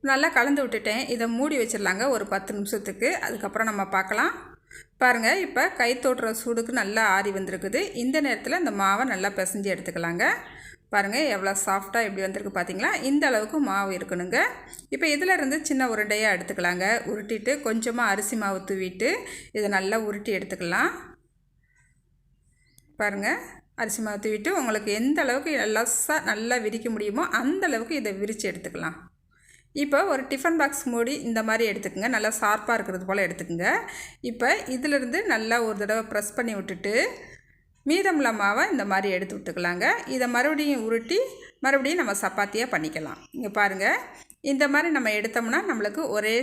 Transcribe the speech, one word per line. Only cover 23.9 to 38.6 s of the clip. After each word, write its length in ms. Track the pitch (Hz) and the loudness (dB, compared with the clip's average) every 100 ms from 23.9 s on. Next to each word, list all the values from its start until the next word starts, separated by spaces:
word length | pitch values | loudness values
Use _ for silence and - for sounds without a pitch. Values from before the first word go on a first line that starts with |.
| 208 | -4
மாவு 180 | 214 208 | -4 -4
தூவிட்டு 320 | 214 214 214 | -2 -2 0
உங்களுக்கு 380 | 370 254 214 208 | 0 0 -2 0
எந்த 280 | 208 247 311 | 0 2 2
அளவுக்கு 300 | 277 254 330 277 | 2 0 0 0
எலசா 600 | 214 214 240 - - 302 | 2 2 2 0 2 0
நல்லா 340 | 226 214 226 247 | 0 -2 0 0
விரிக்க 300 | 214 226 233 | 0 -2 -4
முடியுமோ 340 | 214 208 220 349 | -2 -2 0 0
அந்த 300 | 226 240 381 370 | 2 2 2 2
அளவுக்கு 300 | 254 233 302 | 0 -2 -2
இதை 160 | 214 | -2
விரிச்சு 320 | 196 208 220 196 | -4 -4 -4 -4
எடுத்துக்கலாம். 500 | 175 170 165 165 165 - _ _ _ - - _ | -4 -8 -6 -6 -8 -18 _ _ _ -20 -20 _
இப்போ 240 | 294 285 277 | -4 2 2
ஒரு 180 | 381 269 262 | 4 0 -2
டிஃபன் 300 | 269 339 330 | -2 2 2
பாக்ஸ் 240 | 277 - | 2 0
மூடி 280 | - 233 233 294 | -4 0 0 -2
இந்த 180 | 233 226 | -2 -2
மாதிரி 220 | 220 220 226 | 0 2 2
எடுத்துக்கங்க. 420 | 196 190 185 220 | 0 -6 -4 -2
நல்லா 220 | 233 214 | 0 0
ஷார்ப்பா 400 | 220 208 214 214 | 2 2 2 2
இருக்கிறது 300 | 233 202 185 185 | 0 0 -6 -2
போல 160 | 196 | 0
எடுத்துக்கங்க. 460 | 180 175 175 170 190 359 453 - - - | 0 -2 -6 -2 0 0 -2 -12 -16 -10
இப்ப 280 | 247 226 240 392 - | -8 0 2 2 0
இதிலிருந்து 500 | 254 294 285 247 302 427 | -4 0 0 0 -2 0
நல்லா 300 | 226 220 233 | 0 2 2
ஒரு 140 | 226 208 | 2 -2
தடவை 240 | 208 220 | 0 -2
பிரஸ் 320 | 220 208 208 - | 0 -4 -2 -4
பண்ணி 160 | 233 | -4
விட்டுட்டு 380 | 208 190 175 202 220 403 - - - _ _ _ _ - | -4 -6 -6 0 2 0 -2 -16 -20 _ _ _ _ 0
மீதமுள்ள 440 | 339 392 320 254 | 4 4 4 2
மாவை 320 | 220 202 214 | 4 2 4